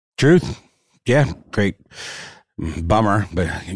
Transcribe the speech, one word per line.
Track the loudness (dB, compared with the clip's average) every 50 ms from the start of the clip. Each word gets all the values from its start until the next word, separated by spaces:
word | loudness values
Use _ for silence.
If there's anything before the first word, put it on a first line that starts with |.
| _ _ _ 2
Truth. | 4 6 6 6 4 0 -12 -12 _ _ _ _ _ _ _ _ -2
Yeah, | 0 2 2 2 0 -2 -10 -14 -8
great. | -4 -2 -2 -2 -2 _ _ _ -20 -18 -16 -16 -14 -16 -18 -20 -20 -20 _ _ _ -8 -8 -8 -6 -6
Bummer, | -2 0 2 2 2 2 2 0 -2 -2 -4
but | -4 -4 -4 -6 -10 -10 -10 -8